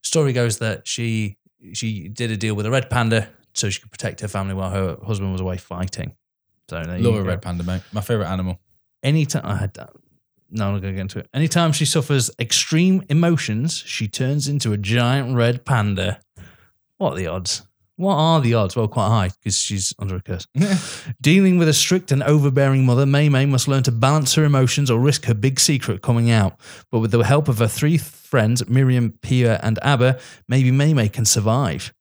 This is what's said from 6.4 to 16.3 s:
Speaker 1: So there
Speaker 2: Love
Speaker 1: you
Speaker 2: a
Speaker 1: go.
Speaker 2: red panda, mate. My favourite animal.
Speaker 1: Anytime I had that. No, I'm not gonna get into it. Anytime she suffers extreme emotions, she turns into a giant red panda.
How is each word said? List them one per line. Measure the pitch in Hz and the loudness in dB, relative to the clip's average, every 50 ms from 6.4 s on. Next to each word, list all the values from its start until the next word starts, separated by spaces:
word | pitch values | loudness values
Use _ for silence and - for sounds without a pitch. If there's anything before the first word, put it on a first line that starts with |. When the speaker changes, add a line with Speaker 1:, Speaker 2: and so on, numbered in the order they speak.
| _ _ _ _ _ _ | _ _ _ _ _ _
Speaker 1:
So | - 82 82 | -10 -10 -8
there | 80 87 90 | -6 -4 0
Speaker 2:
Love | 92 - 107 | 0 2 2
Speaker 1:
you | 107 | 0
Speaker 2:
a | 95 | 0
Speaker 1:
go. | 92 | -2
Speaker 2:
red | 90 87 - | -4 -4 -4
panda, | 87 87 87 87 | -6 -6 -6 -4
mate. | 90 90 90 - - - | -4 -4 -6 -6 -6 -6
My | 107 | -6
favourite | 98 - 120 107 98 80 | -4 -2 -2 -2 -2 -4
animal. | 92 92 92 92 92 - _ _ _ _ _ _ _ _ - | -4 -4 -4 -4 -6 -8 _ _ _ _ _ _ _ _ -2
Speaker 1:
Anytime | 135 147 160 151 - - - - | 0 0 0 0 -2 -4 -6 -4
I | 80 98 | -4 -4
had | 98 98 95 _ | -4 -4 -6 _
that. | - - - - - _ _ _ _ _ _ _ _ _ _ | -10 -20 -20 -20 -20 _ _ _ _ _ _ _ _ _ _
No, | - 110 101 98 | -6 -4 -4 -2
I'm | 101 | -2
not | 101 92 | -4 -4
gonna | 98 95 | -6 -6
get | 95 95 | -6 -6
into | 98 - 104 | -8 -8 -10
it. | - _ - | -12 _ -4
Anytime | 131 156 160 - 170 170 165 147 | -2 -2 0 2 2 2 2 2
she | - 160 | 0 0
suffers | 139 - 160 139 - 147 131 120 - - - | 0 0 -2 0 0 0 0 0 -2 -4 -6
extreme | 123 117 - - - - 160 160 175 190 185 190 - - | -6 -2 -2 -2 -2 0 2 2 4 4 2 2 0 0
emotions, | 143 156 170 170 170 147 - - 107 110 127 165 - | 0 2 2 2 2 0 0 -2 -2 -2 -2 -4 -4
she | - - - - - 113 101 | -6 -10 -10 -8 -6 -6 -6
turns | - - 131 127 143 147 135 135 | -4 -4 -2 -2 0 -2 -2 -2
into | 143 143 127 117 104 | -2 -2 -2 -2 -2
a | 101 | -2
giant | 101 95 117 123 120 120 127 139 135 120 131 | -2 0 0 2 2 2 2 0 -2 -2 0
red | 123 117 120 120 127 _ | 0 2 2 0 -2 _
panda. | - 139 117 104 107 98 92 92 92 - - _ _ | -2 0 2 2 0 0 -2 -2 -4 -4 -8 _ _